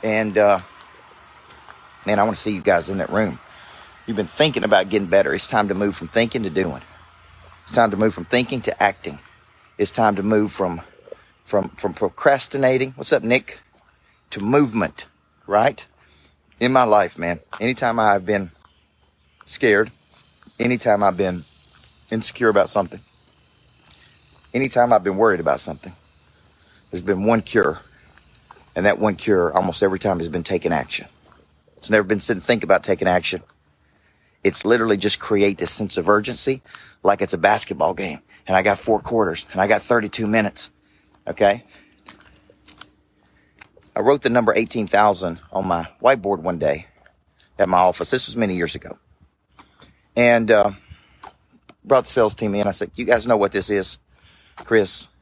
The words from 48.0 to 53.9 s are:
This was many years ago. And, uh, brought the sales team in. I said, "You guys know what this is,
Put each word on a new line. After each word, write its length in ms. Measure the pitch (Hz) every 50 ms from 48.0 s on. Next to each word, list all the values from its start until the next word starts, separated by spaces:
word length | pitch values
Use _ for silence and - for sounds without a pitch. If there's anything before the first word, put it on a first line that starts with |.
| 87 -
This 160 | - 131 -
was 100 | - -
many 200 | 120 113 101 92
years 180 | 90 85 80 -
ago. 240 | - - - - _ _ _ _ _ _ _ _ _ _ _ _ _ - _ _ _ - _ _ _ _ _ _
And, 340 | - 123 120 120 117 113 107
uh, 220 | 113 104 101 104 98 - _ _ - _ _ _ _ _ - - _ _ _ _ _ _ _ _ - _ _
brought 200 | - 139 131 123
the 40 | -
sales 240 | - 131 113 107 -
team 220 | - 113 107 98
in. 120 | 104 107 101
I 40 |
said, 180 | 92 - 104 - _
"You 100 | - 127
guys 220 | - 120 113 104 120
know 100 | 120 107
what 140 | 101 98
this 180 | - 101 90 -
is, 300 | 104 98 92 -